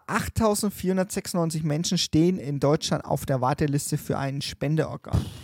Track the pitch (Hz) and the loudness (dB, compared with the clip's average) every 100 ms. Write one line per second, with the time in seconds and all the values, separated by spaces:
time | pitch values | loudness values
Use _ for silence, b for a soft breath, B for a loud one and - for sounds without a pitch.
0 | - 220 - - 220 208 208 - 180 185 | 0 -2 -2 2 2 2 0 -2 0 0
1 | 185 - - 180 165 160 156 147 175 170 | 0 -4 -4 -2 0 0 0 0 0 0
2 | - 156 170 185 127 143 139 160 - 147 | 2 4 4 2 -2 0 2 2 2 -2
3 | - 143 - 135 127 143 147 143 - 151 | -2 -2 0 0 2 2 2 0 0 -4
4 | - 139 139 139 - - 139 156 - - | -2 -2 -2 -4 -6 -4 0 0 0 -6
5 | - - - - | -2 -2 -2 -8